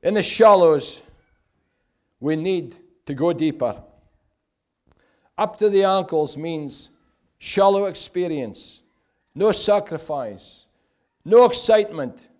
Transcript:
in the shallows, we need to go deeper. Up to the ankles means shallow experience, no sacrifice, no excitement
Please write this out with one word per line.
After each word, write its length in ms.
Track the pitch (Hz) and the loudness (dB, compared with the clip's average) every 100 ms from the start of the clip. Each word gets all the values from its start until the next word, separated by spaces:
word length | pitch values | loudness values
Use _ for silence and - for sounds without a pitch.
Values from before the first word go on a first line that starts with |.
in 140 | - 208 | -2 -2
the 80 | |
shallows, 800 | 185 - 220 202 170 151 - - _ _ _ _ _ _ _ _ _ _ _ _ | -2 4 6 8 6 2 -2 -14 _ _ _ _ _ _ _ _ _ _ _ _
we 160 | 139 156 | -4 -4
need 400 | 170 185 139 - _ _ - | -2 -6 -6 -16 _ _ -12
to 80 | |
go 180 | 143 165 | -4 -2
deeper. 480 | 170 160 156 123 104 - _ _ _ _ _ _ _ _ _ _ _ _ _ _ - | 0 -4 -2 -6 -6 -16 _ _ _ _ _ _ _ _ _ _ _ _ _ _ -6
Up 200 | 214 - | -6 0
to 100 | 214 | 0
the 140 | 196 | 2
ankles 540 | 196 190 185 160 151 143 | 2 0 -2 -4 -4 -6
means 520 | 160 165 143 - - _ _ _ _ _ | -8 -8 -10 -14 -20 _ _ _ _ _
shallow 480 | - - 196 196 202 | -8 0 2 2 -2
experience, 960 | 170 - 180 180 151 120 92 - - _ _ _ _ _ - | -6 -10 -6 -4 -4 -8 -12 -20 -20 _ _ _ _ _ -2
no 160 | 208 | 0
sacrifice, 1120 | 208 - 202 202 160 - 147 120 95 - - _ _ _ _ _ _ | 0 2 0 0 -12 -8 -10 -8 -14 -20 -20 _ _ _ _ _ _
no 220 | - 226 247 | 4 6 6
excitement 800 | 247 - 220 208 165 131 - _ _ | 2 2 2 2 -6 -10 -12 _ _